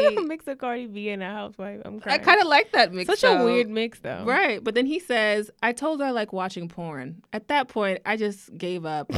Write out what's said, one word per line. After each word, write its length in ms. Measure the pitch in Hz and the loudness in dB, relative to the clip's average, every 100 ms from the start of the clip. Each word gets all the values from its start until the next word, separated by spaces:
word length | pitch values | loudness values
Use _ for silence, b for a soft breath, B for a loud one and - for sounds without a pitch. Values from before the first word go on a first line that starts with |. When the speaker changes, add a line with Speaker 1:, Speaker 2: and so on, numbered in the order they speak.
| 571 415 | 4 2
Speaker 1:
A 60 | |
mix 260 | 320 320 - | -4 -6 -8
of 120 | 269 | -8
Cardi 260 | 247 240 240 | -6 -6 -8
B 240 | 202 208 | -8 -6
and 120 | 202 | -6
a 20 | 185 | -6
housewife. 520 | 208 202 202 196 202 | -8 -10 -10 -12 -12
I'm 140 | 214 208 | -12 -10
Speaker 2:
I 20 | |
Speaker 1:
crying. 220 | 214 302 | -2 2
Speaker 2:
kinda 240 | 349 370 339 | 6 6 8
like 240 | 285 427 | 4 4
that 220 | - 208 | 4 2
mix, 140 | 185 180 | 2 -2
Speaker 1:
Such 160 | 403 | 2
a 140 | 508 392 | 4 4
Speaker 2:
though. 60 | 240 | 4
Speaker 1:
weird 240 | 240 226 | 2 2
mix, 300 | 214 226 - | -2 -4 -6
though. 240 | - 90 214 | -8 -4 0
Speaker 2:
Right. 380 | 277 349 214 | 2 2 0
But 120 | 226 220 | 0 0
then 100 | 262 | 0
he 140 | 320 | -2
says, 500 | - 240 214 208 214 - | 0 0 2 0 -2 -2
"I 100 | 226 | -2
told 260 | 240 294 311 | 0 -2 -2
her 60 | 277 | -2
I 40 | |
like 200 | 240 208 | -2 -4
watching 380 | 190 185 190 170 | -4 -6 -6 -10
porn." 540 | - 165 143 131 165 - | -10 -10 -8 -10 -14 -10
At 140 | 214 - | -10 -2
that 180 | 294 254 | 0 0
point, 340 | 226 196 185 - | 0 0 -2 -2
I 120 | 220 | -2
just 380 | 208 202 - 165 | -2 -4 -14 -8
gave 280 | 175 180 160 | -6 -6 -4
up. 260 | 151 151 | -6 -2